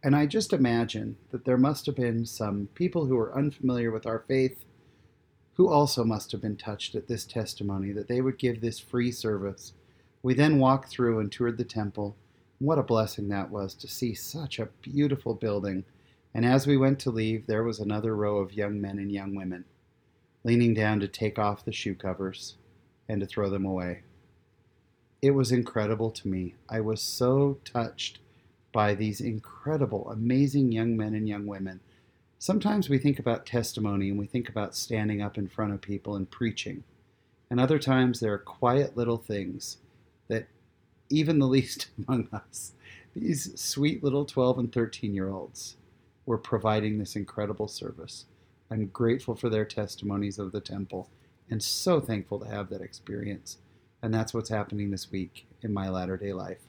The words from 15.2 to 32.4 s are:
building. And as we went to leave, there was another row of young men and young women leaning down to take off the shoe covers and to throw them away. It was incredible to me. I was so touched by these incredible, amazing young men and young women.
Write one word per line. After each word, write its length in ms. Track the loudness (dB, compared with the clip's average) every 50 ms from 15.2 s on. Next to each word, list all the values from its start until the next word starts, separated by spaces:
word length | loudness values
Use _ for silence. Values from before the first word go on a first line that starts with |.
| -2 -4
building. 520 | -4 -2 -2 -2 -2 0 -2 -2 -2 -4 -6 -8 _ _ _ _ _ _ _ _ _
And 100 | 2 4
as 220 | 6 6 6 6
we 100 | 6 6
went 220 | 6 6 6 4 2
to 100 | 0 -2
leave, 360 | 0 2 2 2 0 -2 0
there 160 | 0 0 2
was 160 | 2 0 0 -2
another 380 | -2 -2 0 0 0 0 0
row 220 | 2 2 2 2 2
of 140 | 0 0
young 280 | -2 -2 -2 0 0 -2
men 180 | -4 -4 -4 -4
and 140 | -4 -4
young 240 | -4 -4 -4 -4 -6
women 280 | -4 -4 -6 -6 -6 -10 _ _ _ _ _ _ _ _ _ _ _ _ _ _ _
leaning 320 | _ 4 4 6 6 6 4
down 240 | 4 4 4 4 2
to 80 | 0 -2
take 300 | -2 -2 -2 -2 0 0
off 260 | 0 0 0 -2 -6
the 80 | -8
shoe 220 | -8 -6 -4 -6 -6
covers 640 | -4 -4 -6 -4 -4 -6 -6 -6 -8 -14 -16 -16 _ _ _ _ _ _ _ _ _ _ -6
and 120 | -4 -4
to 60 | -4
throw 220 | -4 -2 -2 -2 0
them 160 | 0 -2 -2
away. 380 | -2 -2 -2 -2 -4 -6 -8 -12 -20 -20 -20 _ _ _ _ _ _ _ _ _ _ _ _ _ _ _ _ _ _ _ _
It 80 | 4 4
was 220 | 6 6 4 4
incredible 580 | 4 2 2 0 0 0 0 0 0 0 -2 -4
to 180 | -4 -4 -4 -4
me. 280 | -2 -2 -4 -6 -8 -14 _ -6
I 120 | -4 -4
was 200 | -2 -2 -4 -4
so 580 | -4 -8 -2 0 2 4 4 4 4 2 2 -2 -10
touched 540 | -6 -4 -2 -2 -2 -6 -8 -10 -10 -10 -14 _ _ _ _ _ _ _ _ _ _
by 240 | 0 2 4 4 4
these 240 | 2 0 -2 -2 -2
incredible, 920 | -4 -4 -4 -4 -8 -12 -20 -10 -4 -2 0 0 0 0 0 -4 -6 -6
amazing 640 | -6 -2 0 2 4 4 4 4 4 4 4 4
young 240 | 4 2 2 2 2
men 180 | 0 0 0 -2
and 140 | -2 -2 -2
young 180 | -2 -4 -6
women. 320 | -8 -6 -6 -6 -8 -8 -12 _ _ _ _ _ _ _ _ _ _ _ _